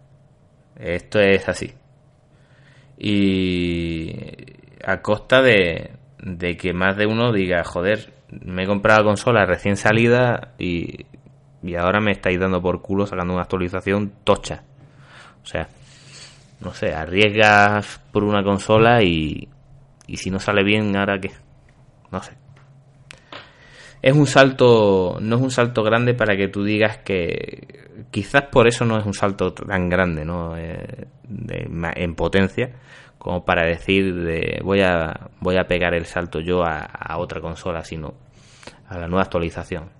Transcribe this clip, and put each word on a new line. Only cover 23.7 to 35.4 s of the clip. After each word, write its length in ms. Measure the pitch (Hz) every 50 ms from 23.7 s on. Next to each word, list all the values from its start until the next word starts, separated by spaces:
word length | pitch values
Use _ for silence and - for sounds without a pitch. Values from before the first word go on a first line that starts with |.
| - - - - - - -
Es 120 | 131 139
un 120 | 151 143
salto, 920 | - - 139 135 135 131 - 127 123 117 113 107 101 98 95 92 90 90 85
no 160 | 101 110 117
es 60 | 123 131
un 80 | 131
salto 320 | 127 - 120 120 120 117 107
grande 320 | 107 110 117 120 123 120
para 220 | 120 113 104 101
que 120 | 95 98 95
tú 160 | 98 101 101
digas 340 | 104 107 104 107 107 107 -
que, 880 | - - 98 92 85 78 - - 50 - - - - - - - - - - 107 107 -
quizás 320 | - 110 101 - - 139 - -
por 160 | - 135 113
eso 180 | 117 120 - 120
no 140 | 113 113 107
es 80 | 107
un 80 | 104 98
salto 380 | - 104 101 98 - 92 92 92
tan 360 | - - - 101 92 90 87
grande, 360 | 87 90 92 90 82 76 76
¿no? 320 | 80 87 87 85 82 82
Eh, 500 | 82 82 82 87 87 - - - - - - - - -
de 420 | - 104 - - 85 85 85 82 -
ma-, 240 | - 82 82 82 -
en 200 | - 87 87 80
potencia, 580 | - 87 85 - 98 95 95 - - 120 123 123 - - - - - - - _ _ -
como 180 | 90 87 90 -
para 220 | - 90 87 82
decir 480 | 82 85 85 - - 95 98 95 95 90
de, 460 | 87 85 82 80 82 85 - 50 - -
"Voy 200 | 90 98 98 95
a, 480 | 92 90 85 80 80 - - - - - _